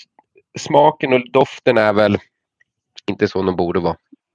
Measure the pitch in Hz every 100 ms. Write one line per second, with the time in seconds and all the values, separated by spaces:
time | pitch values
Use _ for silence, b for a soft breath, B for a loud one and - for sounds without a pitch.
0 | - _ _ _ _ - - 143 147 147
1 | 139 127 123 131 139 - - 117 107 104
2 | 104 101 - _ _ _ _ _ _ -
3 | - 98 104 95 95 90 87 90 85 82
4 | _ - _